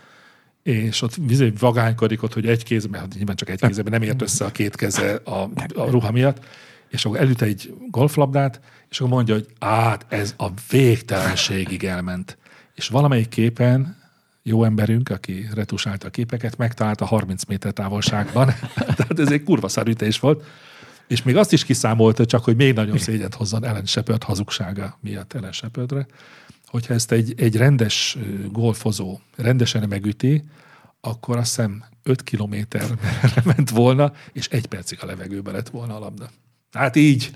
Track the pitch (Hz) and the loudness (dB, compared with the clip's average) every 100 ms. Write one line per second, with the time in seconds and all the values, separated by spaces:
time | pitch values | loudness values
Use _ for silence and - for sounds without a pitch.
0 | _ - _ _ _ _ - 113 113 107 | _ -20 _ _ _ _ -2 0 0 -2
1 | 120 - 139 127 123 104 123 117 113 113 | -4 -2 2 4 4 4 2 4 2 2
2 | 110 110 110 117 113 113 113 113 104 95 | 0 0 -4 -2 0 0 0 -2 -2 -8
3 | 92 95 101 92 - 95 117 101 104 113 | -10 -8 -6 -6 -6 0 0 0 -2 -2
4 | 107 131 107 - 101 - 101 - 104 101 | 0 -2 -2 -2 -4 -2 -4 -2 -2 0
5 | 101 110 - 95 98 - 123 - 120 123 | -2 -2 -4 -6 -4 -6 -6 -4 2 2
6 | 110 117 135 - - - - - _ 123 | 2 2 2 0 -10 -20 -20 -20 _ -6
7 | 113 113 135 120 107 101 - - 254 117 | -4 2 2 2 0 -2 -8 -16 -6 0
8 | 151 151 135 139 139 117 _ _ _ - | 2 4 2 2 0 -4 _ _ _ -4
9 | 127 127 117 107 - _ 104 110 117 104 | 0 2 2 0 -2 _ 0 2 2 0
10 | - 110 101 - 101 92 - 131 127 113 | -4 -4 -4 -6 -8 -8 0 4 6 4
11 | - 95 92 92 - 95 92 92 95 90 | 0 -2 0 -2 -2 -2 -4 -4 -4 -4
12 | 90 90 92 - _ - _ - - 120 | -4 -6 -8 -14 _ -20 _ -12 -2 2
13 | 147 123 113 - 113 113 123 131 143 - | 4 4 0 2 0 4 4 4 2 -6
14 | _ _ _ _ - 110 113 110 107 117 | _ _ _ _ 0 2 4 4 2 2
15 | 127 98 - 92 110 104 104 101 107 98 | 0 -6 -6 -8 -8 -6 -4 -4 -6 -6
16 | 98 - 117 117 113 - 120 - 107 107 | -8 -6 -4 -4 -6 -2 -4 0 -2 -2
17 | 98 110 95 92 - 98 104 98 98 104 | 0 0 0 -6 -6 -6 -6 -6 -4 -2
18 | - 104 104 127 131 117 - - - - | -2 -2 -2 2 2 2 -6 -6 -2 -2
19 | 120 160 143 147 147 123 95 - 110 113 | 0 2 2 2 2 2 2 -2 -2 0
20 | 107 110 131 151 - - - - - - | -2 0 2 2 -2 -20 -20 -20 -20 -20
21 | _ 120 127 147 208 165 - 123 113 113 | _ -2 2 4 6 4 2 0 2 6
22 | 113 110 117 120 - 117 135 117 104 107 | 6 6 4 4 2 4 4 4 2 0
23 | - 110 98 - 107 110 120 107 101 - | 0 -4 -4 -6 -4 -4 -2 -4 -2 -2
24 | - 113 - 98 101 - 92 98 95 - | 0 -2 -2 -4 -4 -6 -6 -6 -8 -10
25 | 104 101 95 120 95 - 110 120 127 139 | -10 -10 -10 -10 -10 -10 -10 -8 -6 -4
26 | 135 _ - - - _ _ 120 117 117 | -6 _ -20 -20 -20 _ _ -8 -2 -2
27 | - 117 113 120 117 110 131 135 110 - | 2 2 0 0 2 4 4 4 2 0
28 | - 135 101 98 101 107 117 107 110 98 | -4 -6 -8 -8 -6 -2 0 0 -2 -4
29 | 95 95 _ - 117 127 117 113 104 98 | -6 -10 _ -4 0 2 2 0 -2 -2
30 | 104 104 127 151 151 - _ - _ _ | -4 0 0 0 -2 -16 _ -20 _ _
31 | - 117 - 120 120 - 107 101 - _ | -10 -8 -4 -2 -2 0 -2 -4 -14 _
32 | - 131 - 120 104 104 107 101 - 117 | -2 -2 0 -4 -4 -6 -6 -4 -4 -2
33 | 104 - 123 - 117 123 131 113 123 131 | -2 2 4 4 2 2 2 4 4 4
34 | 143 - - - - 120 - 95 90 92 | 2 0 -14 -12 -4 -4 -4 -10 -12 -12
35 | 95 92 92 98 98 98 117 123 117 107 | -12 -12 -10 -8 -8 -8 -8 -10 -10 -10
36 | 101 104 123 _ _ _ _ - 135 127 | -12 -14 -18 _ _ _ _ -2 2 6
37 | 151 127 - | 6 6 0